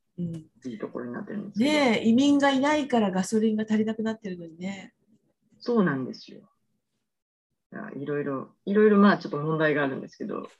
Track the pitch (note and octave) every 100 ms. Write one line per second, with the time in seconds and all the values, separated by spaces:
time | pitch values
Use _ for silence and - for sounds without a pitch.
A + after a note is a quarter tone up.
0 | _ - E3+ E3 - _ B2+ A2 - -
1 | B2 - - G#3 G3+ G3+ C4+ D4+ C4 G#3
2 | A3+ A#3 C#4+ C#4+ C#4 C4+ C#4+ D4+ C#4+ A#3
3 | G3+ F#3 F#3 A3 A3 G#3+ A3 G#3+ A3 A3
4 | A3 A3 G3 F3+ E3 D#3+ F#3 G3 - _
5 | _ _ _ _ _ _ - A#3 F3 C3+
6 | A#2+ A2 - - - _ _ _ _ _
7 | _ _ _ _ _ _ _ - - C3
8 | C#3+ D3 C#3 C3+ - _ - G3+ G#3+ G3+
9 | G3+ E3 - D3 D#3 D#3 D#3 D3 C#3 C3
10 | - - G#2+ - - _